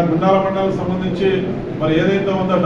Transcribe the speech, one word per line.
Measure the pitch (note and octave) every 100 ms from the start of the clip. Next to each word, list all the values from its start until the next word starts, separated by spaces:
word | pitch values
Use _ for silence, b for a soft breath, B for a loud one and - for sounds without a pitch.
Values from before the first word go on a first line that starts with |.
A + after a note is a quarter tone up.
| E3+
గుండాల | E3 F#3+ F#3+
మండలానికి | G3 F#3+ F#3+ F#3+
సంబంధించి | F3+ F#3 F#3 F3+ G3 F#3+ - - - -
మరి | D#3 D#3+
ఏదైతే | F#3+ G3 G3 F#3+
ఉందో | F#3 F3+